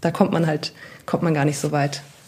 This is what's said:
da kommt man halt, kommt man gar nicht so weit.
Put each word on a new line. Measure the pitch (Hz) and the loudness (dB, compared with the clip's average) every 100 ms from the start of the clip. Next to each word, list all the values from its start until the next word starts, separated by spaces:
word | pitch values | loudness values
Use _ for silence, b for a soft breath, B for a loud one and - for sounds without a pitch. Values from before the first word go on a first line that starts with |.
da | 170 | -2
kommt | - 190 | 2 2
man | 170 160 | 2 0
halt, | 151 - B B B - | 0 -6 B B B -4
kommt | 170 | 0
man | 175 | 2
gar | 151 147 | 2 2
nicht | 143 | 0
so | 151 | 0
weit. | 147 143 - - - | 0 0 -4 -12 -20